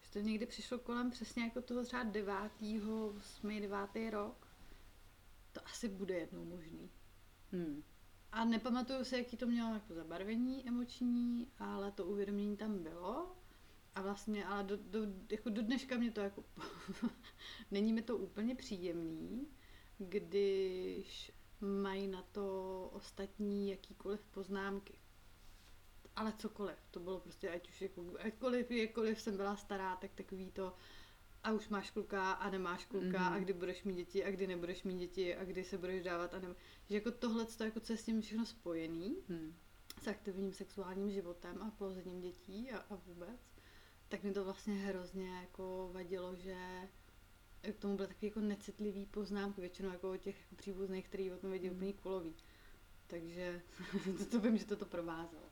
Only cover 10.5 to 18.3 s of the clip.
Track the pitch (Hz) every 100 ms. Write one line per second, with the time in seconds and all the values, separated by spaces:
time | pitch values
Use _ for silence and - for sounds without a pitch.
10.5 | 262 262 240 247 - 247 240 240 240 233
11.5 | - 202 202 196 202 180 202 196 202 208
12.5 | 202 214 202 160 165 180 254 359 - -
13.5 | - - - - - 190 202 - 208 185
14.5 | 202 196 202 - 220 214 190 - 220 -
15.5 | 208 214 262 - 247 233 220 202 - -
16.5 | - 156 - - 196 233 - - - -
17.5 | - 226 196 214 226 226 220 185